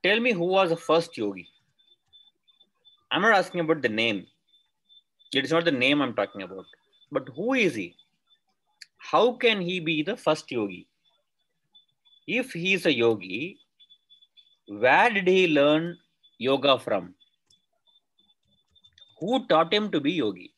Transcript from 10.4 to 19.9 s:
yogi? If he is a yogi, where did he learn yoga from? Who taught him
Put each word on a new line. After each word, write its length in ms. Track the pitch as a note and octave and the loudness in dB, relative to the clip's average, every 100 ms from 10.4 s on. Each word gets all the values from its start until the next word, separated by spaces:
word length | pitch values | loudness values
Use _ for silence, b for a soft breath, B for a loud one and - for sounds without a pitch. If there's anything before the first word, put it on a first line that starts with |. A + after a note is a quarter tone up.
| - | -2
yogi? 360 | B2 G2+ F2+ - _ _ _ _ _ _ _ _ _ _ _ _ _ - | -4 -4 -8 -18 _ _ _ _ _ _ _ _ _ _ _ _ _ -6
If 260 | G#3+ B3 | -4 -4
he 220 | E3+ F#3 F#3+ | -6 -2 0
is 100 | F3+ | 2
a 80 | |
yogi, 640 | B2+ A#2 A2 F#2 - E3 - _ _ _ _ _ _ _ _ _ _ - | 4 2 2 -4 -8 -10 -12 _ _ _ _ _ _ _ _ _ _ -16
where 420 | G#2 B2 D#3 A#3 | -2 2 4 2
did 180 | G3+ F#3 | 2 2
he 200 | F#3+ F3+ | 4 4
learn 500 | D3 C#3+ D#3 E3+ F3 _ _ _ _ | 4 4 2 -2 -10 _ _ _ _
yoga 400 | B2 C3+ C#3 B2+ | -2 0 2 2
from? 380 | - G#2 F2+ - _ _ _ _ _ _ _ _ _ _ _ _ _ _ _ _ _ _ - _ | 0 -4 -4 -18 _ _ _ _ _ _ _ _ _ _ _ _ _ _ _ _ _ _ -20 _
Who 280 | F3 B3+ B3+ | -4 -4 2
taught 260 | D#3+ E3 | 2 4
him 160 | G#3 G#3+ | 0 0